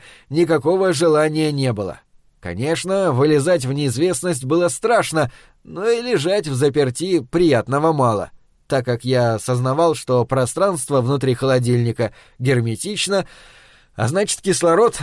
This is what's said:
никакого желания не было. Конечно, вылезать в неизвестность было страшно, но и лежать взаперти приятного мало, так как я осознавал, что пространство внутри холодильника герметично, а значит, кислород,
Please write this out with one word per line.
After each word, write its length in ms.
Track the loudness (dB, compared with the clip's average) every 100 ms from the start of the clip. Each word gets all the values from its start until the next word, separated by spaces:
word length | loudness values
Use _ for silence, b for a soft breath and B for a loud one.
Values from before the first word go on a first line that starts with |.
| B B B
никакого 640 | 0 2 2 2 2 2
желания 580 | 2 2 4 2 0 -2
не 220 | 0 -2
было. 260 | -2 -6 -10 _ _ _ _
Конечно, 720 | -10 -6 -4 -4 -2 0 0
вылезать 540 | 2 4 4 2 0 0
в 80 |
неизвестность 720 | -2 -2 0 -2 -2 -4 -4 -2
было 240 | 0 0
страшно, 600 | -2 0 0 0 -2 -2 b b b
но 260 | -16 -6 -2
и 120 | -2
лежать 460 | 0 -2 0 -2 -2
взаперти 720 | 0 0 2 -2 -2 -2 -2
приятного 720 | 0 2 4 2 0 0 0
мало, 400 | 2 2 0 -6 -14 _ _ -4
так 180 | -4 -2
как 180 | -4
я 320 | 0 0 0 -2
осознавал, 600 | -2 -2 0 2 0 0
что 280 | 0 0
пространство 800 | 0 0 -2 0 0 0 -2 0
внутри 320 | 0 0 0
холодильника 800 | 0 0 2 2 0 0 -2 -4 b b b
герметично, 880 | 0 0 0 -4 -6 -6 -2 -2 B B B B B B B -4
а 120 | -2
значит, 340 | 0 -2 -2
кислород, 540 | -2 0 2 4 2 0